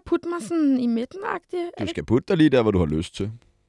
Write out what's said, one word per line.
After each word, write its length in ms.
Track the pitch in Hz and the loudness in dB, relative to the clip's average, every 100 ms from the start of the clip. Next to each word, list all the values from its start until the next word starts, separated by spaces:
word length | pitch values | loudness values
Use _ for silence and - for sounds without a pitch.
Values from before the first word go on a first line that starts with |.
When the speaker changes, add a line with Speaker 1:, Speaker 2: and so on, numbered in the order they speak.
| - | -2
Speaker 1:
putte 240 | 339 339 | -4 -2
mig 120 | 349 | -8
sådan 380 | 214 330 294 254 | -4 0 2 2
i 80 | 240 | 0
midten-agtigt? 760 | 233 247 381 403 349 - 359 | -2 -4 -8 -6 -8 -6 -8
Er 60 | 339 - | -6 -6
Speaker 2:
Du 20 | |
Speaker 1:
det 60 | - | -6
Speaker 2:
skal 160 | - - | -6 0
putte 220 | 120 - | 0 2
dig 100 | 175 | 4
lige 120 | 156 | 4
der, 120 | 131 | 6
hvor 100 | 113 | 4
du 80 | 95 | 2
har 60 | 78 | 2
lyst 300 | 78 87 - | 0 -4 -8
til. 160 | 101 117 _ _ | -10 -10 _ _